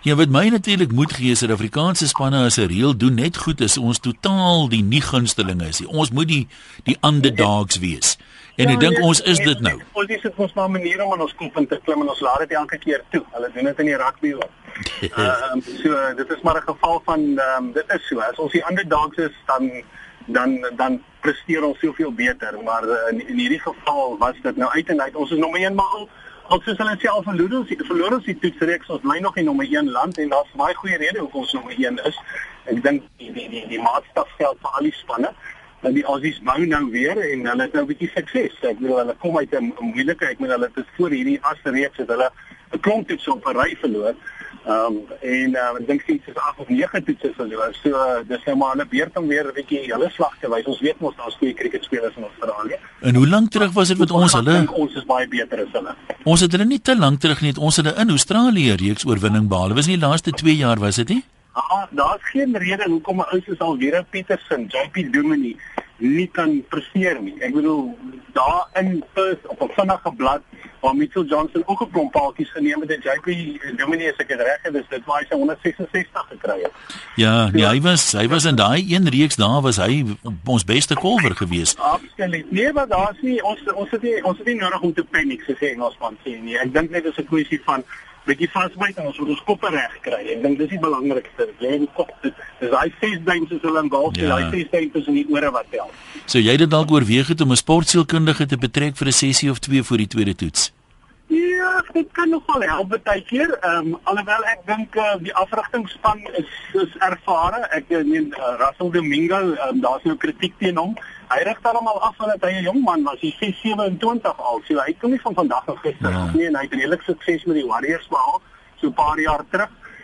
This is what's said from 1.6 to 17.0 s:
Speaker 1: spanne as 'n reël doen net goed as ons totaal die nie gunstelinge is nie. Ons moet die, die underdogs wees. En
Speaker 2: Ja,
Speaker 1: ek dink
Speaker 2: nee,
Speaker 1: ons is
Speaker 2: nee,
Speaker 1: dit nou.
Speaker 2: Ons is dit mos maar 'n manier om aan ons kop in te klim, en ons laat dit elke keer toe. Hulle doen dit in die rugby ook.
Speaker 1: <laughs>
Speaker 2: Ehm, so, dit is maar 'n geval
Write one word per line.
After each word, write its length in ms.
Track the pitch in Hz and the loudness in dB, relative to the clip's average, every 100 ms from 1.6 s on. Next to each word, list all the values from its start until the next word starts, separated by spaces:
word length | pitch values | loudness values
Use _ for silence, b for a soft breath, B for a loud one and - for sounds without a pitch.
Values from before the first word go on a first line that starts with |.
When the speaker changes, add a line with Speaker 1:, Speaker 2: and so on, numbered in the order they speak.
| 107 147 170 180 147 | 0 0 0 2 0
Speaker 1:
spanne 360 | - 135 139 123 | 0 2 2 4
as 120 | 120 | 4
'n 80 | 98 | 2
reël 280 | 87 135 123 | 2 2 4
doen 180 | 123 120 | 4 4
net 220 | 147 - | 0 -2
goed 240 | - 147 | -4 0
as 160 | 113 - | 0 2
ons 220 | 120 120 | 0 0
totaal 680 | 123 117 196 190 180 175 139 | -2 -2 0 4 4 4 4
die 140 | 113 | 4
nie 180 | 101 139 | 4 2
gunstelinge 680 | - 131 120 - 95 90 82 | 2 0 2 0 -2 -2 -4
is 120 | 78 | -6
nie. 100 | - | -4
Ons 220 | 156 156 | -2 0
moet 160 | 123 160 | 0 2
die, 200 | 151 123 B B B | 0 -2 B B B
die 140 | - 131 | -4 0
underdogs 800 | 147 147 135 107 104 104 98 92 | 2 4 4 4 2 2 0 -2
wees. 380 | 90 78 - - B B B - | -2 -2 -2 -2 B B B 0
En 120 | 131 | 2
Speaker 2:
Ja, 60 | |
Speaker 1:
ek 60 | 123 | 6
dink 180 | 156 160 | 4 6
Speaker 2:
nee, 60 | 170 | 4
Speaker 1:
ons 140 | 160 | 4
is 160 | 190 170 | 4 2
Speaker 2:
nee, 100 | 151 | 2
Speaker 1:
dit 120 | 127 | 0
nou. 180 | 113 80 - | -2 -4 -8
Speaker 2:
Ons 140 | 208 196 | -4 -4
is 140 | 220 | -2
dit 160 | 220 - | -6 -2
mos 160 | 190 | -2
maar 140 | - 190 | 0 -2
'n 40 | |
manier 320 | 190 175 185 196 | -2 -2 -2 -2
om 60 | |
aan 80 | 185 | -2
ons 120 | 151 - | -4 -6
kop 220 | 165 165 | -8 -2
in 100 | 143 | -2
te 120 | 143 | -2
klim, 180 | - 147 | -2 -2
en 80 | 143 | -2
ons 100 | 135 | -2
laat 200 | 135 135 | 0 0
dit 120 | 160 | 0
elke 260 | 156 147 165 | -2 -4 -6
keer 240 | - 143 - | -2 -4 -2
toe. 140 | 156 - | -4 -4
Hulle 180 | 120 120 | -8 -8
doen 100 | 120 139 | -2 -4
dit 140 | 143 | 0
in 60 | 151 | 0
die 120 | 135 | 0
rugby 360 | 131 - 151 | -2 -2 -4
ook. 180 | 143 - - - - | -2 -6 -8 -18 -12
Speaker 1:
<laughs> 420 | 104 - - - | -10 -8 -6 0
Speaker 2:
Ehm, 420 | - 120 131 - - - | 0 0 -2 -4 -6 -4
so, 300 | 156 151 131 123 | 0 0 0 -2
dit 140 | 135 | -6
is 120 | 156 | -2
maar 120 | 170 160 | 0 0
'n 40 | - | -2
geval 280 | 147 170 165 | -2 0 0